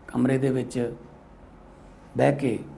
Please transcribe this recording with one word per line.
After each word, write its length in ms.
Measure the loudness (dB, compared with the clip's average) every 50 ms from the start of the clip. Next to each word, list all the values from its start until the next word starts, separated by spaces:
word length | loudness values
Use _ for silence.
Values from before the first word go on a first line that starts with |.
| -20
ਕਮਰੇ 300 | -6 -2 0 2 2 2
ਦੇ 120 | 2 2 0
ਵਿੱਚ 280 | 0 0 -2 -4 -4 -4 -4 -4 -6 -10 -16 -20 -20 -20 -20 -20 -20 -20 -20 -20 -20 -20 -20 -20 -20 -20 -20 -20 -20 -20 -20 -6 0
ਬਹਿ 180 | 4 4 4 4
ਕੇ 220 | 2 0 -2 -2 -2 -6 -12 -16